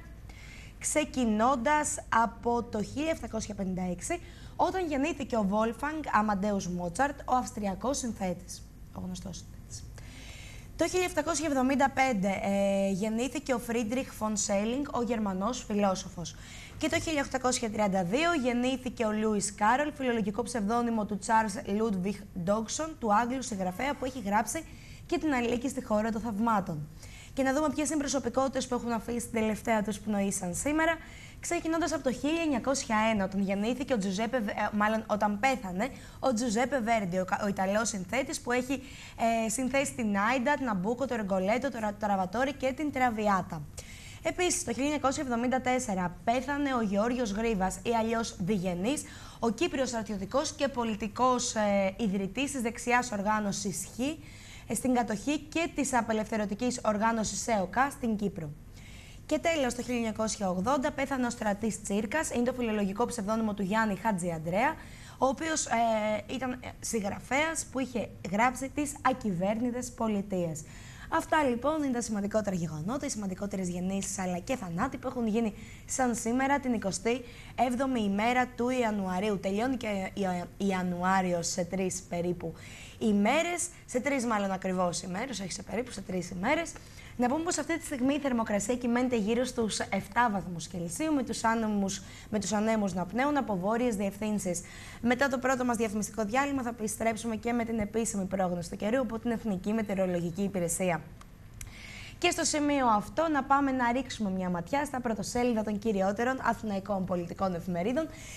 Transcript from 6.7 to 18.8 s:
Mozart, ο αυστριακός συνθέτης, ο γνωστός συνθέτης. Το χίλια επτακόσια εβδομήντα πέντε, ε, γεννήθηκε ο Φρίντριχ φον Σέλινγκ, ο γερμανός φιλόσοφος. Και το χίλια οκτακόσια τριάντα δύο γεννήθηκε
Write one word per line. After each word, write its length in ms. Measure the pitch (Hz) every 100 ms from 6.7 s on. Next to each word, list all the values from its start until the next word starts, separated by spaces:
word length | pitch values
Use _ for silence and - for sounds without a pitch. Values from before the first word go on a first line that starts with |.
| 180
Mozart, 340 | 175 170 277 285 -
ο 100 | 254
αυστριακός 640 | 240 - 202 185 226 277
συνθέτης, 640 | 247 208 185 175 185 - - - -
ο 80 | - 185
γνωστός 320 | 180 - 170
συνθέτης. 460 | - - - - - - - - - - - - - -
Το 120 | 330
χίλια 180 | 359 359
επτακόσια 420 | 359 294 311 311
εβδομήντα 400 | 269 254 277 269
πέντε, 500 | 269 262 220 196 190
ε, 460 | 196 196 196 196 196
γεννήθηκε 640 | 196 214 220 262 294 -
ο 60 | 240
Φρίντριχ 540 | 240 233 214 254 262
φον 240 | - 214 208
Σέλινγκ, 480 | - 202 220 254 285
ο 100 | 262
γερμανός 600 | 226 233 208 190 202 247
φιλόσοφος. 720 | - 208 202 190 185 - 160 - - - - -
Και 120 | 311
το 100 | 339
χίλια 220 | 330 302 277
οκτακόσια 440 | 262 254 254 233
τριάντα 340 | 214 208 190
δύο 300 | 175 240 330 339
γεννήθηκε 640 | 247 240 254 262